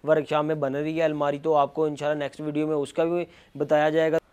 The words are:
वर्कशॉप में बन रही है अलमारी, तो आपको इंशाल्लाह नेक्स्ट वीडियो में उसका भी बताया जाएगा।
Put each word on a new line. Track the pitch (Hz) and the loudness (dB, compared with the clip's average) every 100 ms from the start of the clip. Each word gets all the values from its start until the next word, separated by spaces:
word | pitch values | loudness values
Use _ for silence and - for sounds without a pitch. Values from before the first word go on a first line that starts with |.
वर्कशॉप | 143 156 139 151 | 2 2 2 0
में | 151 156 | 0 -2
बन | 139 139 | -2 -2
रही | 151 160 | -4 0
है | |
अलमारी, | 160 151 143 143 | 0 0 -2 -2
तो | 156 | 2
आपको | 151 139 - 156 | 2 2 0 -2
इंशाल्लाह | 143 147 151 | -2 -4 -2
नेक्स्ट | 139 - | -4 -6
वीडियो | 151 147 156 | -6 -2 -2
में | 151 | -2
उसका | 135 - 165 | -4 -2 0
भी | 175 165 - _ | -2 -6 -12 _
बताया | 139 143 151 156 | -6 2 4 4
जाएगा। | 156 160 160 _ | 2 2 0 _